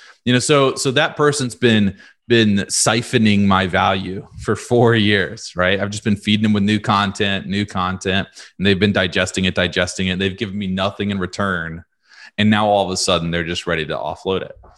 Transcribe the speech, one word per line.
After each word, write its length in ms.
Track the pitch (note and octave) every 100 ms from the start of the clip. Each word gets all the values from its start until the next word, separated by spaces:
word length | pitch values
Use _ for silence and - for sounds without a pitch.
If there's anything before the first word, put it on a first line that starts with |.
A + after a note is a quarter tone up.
| - - A#2+
You 80 |
know, 60 | B2
so, 360 | A#2 D3 C3+ B2+
so 160 | C#3
that 240 | B2+ D#3+ -
person's 400 | D3 C#3+ B2+ -
been, 420 | A#2+ A2 G2 F#2+ - _ -
been 300 | A#2 A2 G2+ -
siphoning 800 | - - A2+ A#2+ B2 A2 G2+ G2+
my 180 | F#2+ F#2+
value 640 | F#2 F#2+ G2 F#2 G2 - -
for 120 | - G#2
four 380 | - A#2+ A#2
years, 600 | A#2 G#2 G#2 E2+ A2 - F2
right? 240 | F2+ G2
I've 100 | G2+
just 140 | G#2
been 140 | A#2 G2+
feeding 260 | - G#2
them 100 | G#2+
with 80 | G#2
new 180 | G2+ G#2+
content, 680 | G#2 G2+ G2+ F#2+ G2+ G2 D2+
new 180 | G2 G2+
content, 640 | G2 F2+ F#2 G2 F#2+ F#2 - - _
and 100 | F#2+
they've 100 | F#2+
been 140 | G#2
digesting 540 | G2 F#2 F#2+ F#2 - F#2
it, 100 | F2+
digesting 520 | F2+ E2+ F2+ - F#2
it. 120 | F#2
They've 180 | G2 F#2+
given 200 | G#2+ G2+
me 100 | G2
nothing 420 | F#2 G2 - G2+
in 80 | G2
return. 680 | G#2+ - G2+ F2+ D#2+ E2 - _ _ - - -
And 140 | G#2+
now 160 | G#2+ G#2+
all 180 | G#2 F#2
of 60 |
a 60 | F#2
sudden 340 | - F2 E2+
they're 140 | E2+ E2
just 200 | F2 -
ready 200 | E2 D2+
to 80 | D2
offload 480 | D2 D#2+ - F#2
it. 120 | - - -